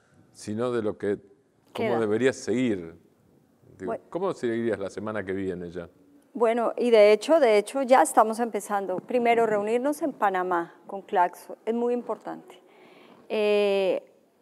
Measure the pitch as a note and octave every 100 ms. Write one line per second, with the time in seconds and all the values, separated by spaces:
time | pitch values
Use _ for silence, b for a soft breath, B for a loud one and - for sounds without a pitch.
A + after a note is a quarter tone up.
0 | b b b - - G#2+ B2 A#2+ G#2 F#2
1 | G2 F#2+ - _ _ _ _ - A3+ A#2
2 | A2 G#2+ C3 - - A#2 B2+ G2 E2 E2+
3 | _ _ _ _ _ _ _ - - A3+
4 | - E3+ F#3+ - A#2+ A2+ A#2 G2 F#2+ -
5 | G#2+ A2 F#2+ F#2+ F#2+ F2 F2 E2+ E2+ _
6 | _ _ _ - A3+ A#3 A3+ - A#3+ A3+
7 | G#3 G#3 - D#4+ B3 G#3 G3+ C#4 B3+ C4
8 | D#4 - A3 A3 A#3 G#3 - G3+ F#3+ F#3
9 | - A#3+ A#3 A#3 A3+ G#3 G#3 A#3+ C4+ D4+
10 | D#4+ - G#3 F#3 F3+ F3 E3+ - - G3
11 | - G3 F3+ - - - - A#3 A#3+ B3
12 | A3+ G#3+ E3+ D#3+ - - _ b b b
13 | b b b G#3+ G#3 G#3 G3+ G3 F#3+ C#3
14 | - _ _ _